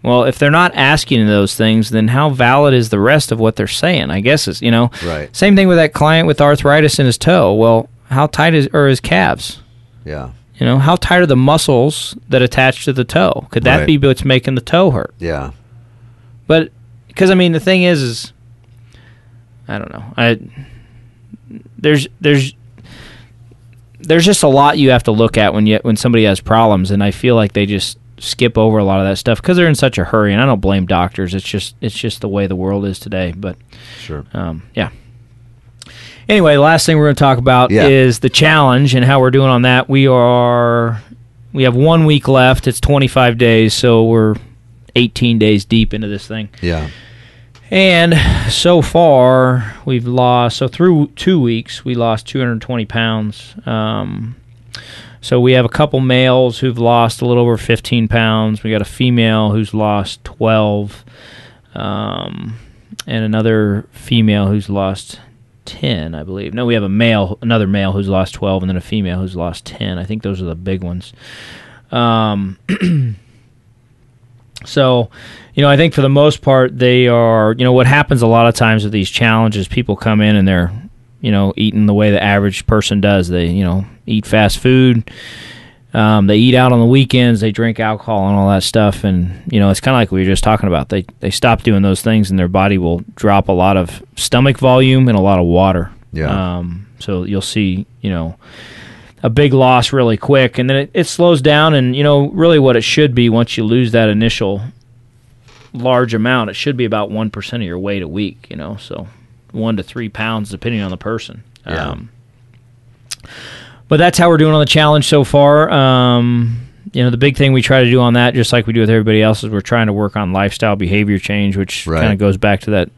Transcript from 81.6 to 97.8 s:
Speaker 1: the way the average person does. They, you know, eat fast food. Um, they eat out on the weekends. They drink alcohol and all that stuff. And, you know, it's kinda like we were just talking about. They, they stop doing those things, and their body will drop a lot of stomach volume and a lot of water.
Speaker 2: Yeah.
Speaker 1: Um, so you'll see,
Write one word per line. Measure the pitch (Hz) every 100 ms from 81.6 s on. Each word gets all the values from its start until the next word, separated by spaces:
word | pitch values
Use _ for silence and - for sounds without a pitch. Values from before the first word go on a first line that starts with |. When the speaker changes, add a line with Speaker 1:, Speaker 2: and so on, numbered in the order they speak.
| 110 107 104
Speaker 1:
the |
way | 104 104
the | 101
average | 101 101 101 95 -
person | 110 - 104
does. | 101 98 87
They, | 87 85
you | 92
know, | 92 90 98 - -
eat | 110 -
fast | 110 104 -
food. | 127 131 127 117 - - - - - - - _ _
Um, | 113 107 107 98
they | 104
eat | 123 127
out | 127
on | 120
the | 117
weekends. | 131 127 131 123 113
They | 110
drink | 101 117 110
alcohol | 110 107 - 107 95
and | 101
all | 98
that | 98
stuff. | - 110 104 -
And, | 104 92 90 90 -
you | 107
know, | 101
it's | 95
kinda | - 127
like | 107
we | 95
were | 92
just | 95
talking | - 107 101
about. | 85 64
They, | 98 90 _
they | -
stop | - 123 113
doing | - 101
those | 98 95
things, | 117 110 95
and | 95
their | 90
body | 95 98 98
will | 85 85 - -
drop | 110 98 95
a |
lot | 90 92 95
of | 85 - - -
stomach | - 123 139 123
volume | 135 127 131 131 127
and | 107
a |
lot | 95 92
of | 87
water. | 85 95 90 90 - -
Speaker 2:
Yeah. | 80 76 98 90 90
Speaker 1:
Um, | 87 87 104 -
so | - 95
you'll | 90 101
see, | - 110 101 92